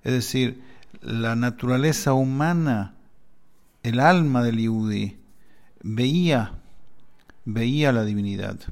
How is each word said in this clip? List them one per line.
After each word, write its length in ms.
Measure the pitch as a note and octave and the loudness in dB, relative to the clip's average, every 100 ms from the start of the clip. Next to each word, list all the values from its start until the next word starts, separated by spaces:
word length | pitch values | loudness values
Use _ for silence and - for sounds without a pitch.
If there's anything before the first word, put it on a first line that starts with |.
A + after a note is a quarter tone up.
Es 100 | C3 | 0
decir, 480 | B2+ A#2 C3 B2 - - - - - | -2 0 0 0 -2 -16 -20 -18 -14
la 340 | A#2 A2+ A#2 A#2 | -6 -2 0 0
naturaleza 760 | B2 A#2+ B2 B2+ D3+ D3 C#3+ | 0 -2 0 2 2 2 2
humana, 800 | C3+ C3 C3+ D#3 E3+ D#3 A2+ F#2+ - - - - - - - _ _ | 2 2 0 2 2 2 0 -2 -10 -20 -20 -20 -20 -20 -20 _ _
el 180 | A#2+ A#2+ | -2 4
alma 440 | D3+ F3+ D3+ B2+ | 6 6 4 2
del 140 | A#2+ A2+ | 2 0
Yehudí, 600 | A2+ A2 A2 G#2 G2+ - - - - - - - | 0 0 0 -2 -4 -8 -20 -20 -20 -20 -20 -12
veía, 720 | A2 A2 B2+ E3+ F3 C3 G#2 - - - - - - - - - - | -6 -2 0 2 2 2 0 -8 -14 -16 -14 -14 -16 -20 -20 -14 -6
veía 460 | A2 A#2 D3 D3 | -2 0 2 4
la 120 | A#2+ | 4
divinidad. 560 | G#2+ G#2 G2+ G2 G2 - - | 2 0 -2 -4 -6 -8 -10